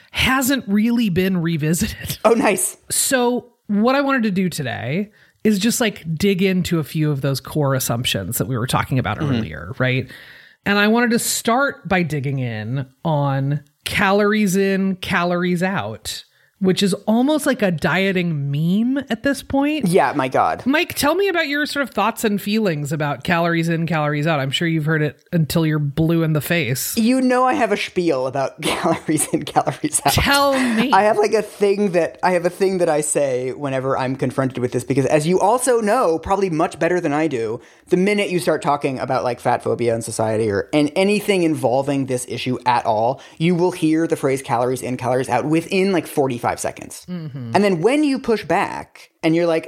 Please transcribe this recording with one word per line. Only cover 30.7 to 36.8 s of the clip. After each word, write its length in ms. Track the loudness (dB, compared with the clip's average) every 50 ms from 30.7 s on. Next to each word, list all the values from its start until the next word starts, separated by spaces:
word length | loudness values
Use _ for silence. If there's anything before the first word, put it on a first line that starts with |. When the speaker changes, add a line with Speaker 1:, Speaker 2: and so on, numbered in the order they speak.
| 2 0 2 4 4
Speaker 2:
I 100 | 4 4
have, 140 | 4 4 2
like, 160 | 2 2 2
a 80 | 0 0
thing 480 | -2 -4 0 0 2 2 2 0 0
that, 260 | 2 0 0 0 -4 -2 0
I 80 | 0
have 140 | 0 2 0
a 40 | 0
thing 280 | 0 0 0 0 2 2
that 100 | 2 2
I 120 | 2 0
say 500 | 0 0 0 0 0 0 0 -2 -2 -4
whenever 460 | -6 -6 -6 -4 -4 -2 -2 -2 -2 0
I'm 180 | -2 -2 -2
confronted 440 | -2 -4 -2 0 0 -2 0 0 -2
with 120 | -4 -2
this, 140 | -2 -4 -2
because 200 | 0 0 0 2
as 220 | 2 2 2 2 2
you 120 | 0 2
also 400 | 2 2 2 2 2 2 2 2
know, 360 | 2 2 2 2 2 2 0 0
probably 320 | 2 2 2 2 2 0
much 300 | 0 0 0 -2 0
better 200 | -2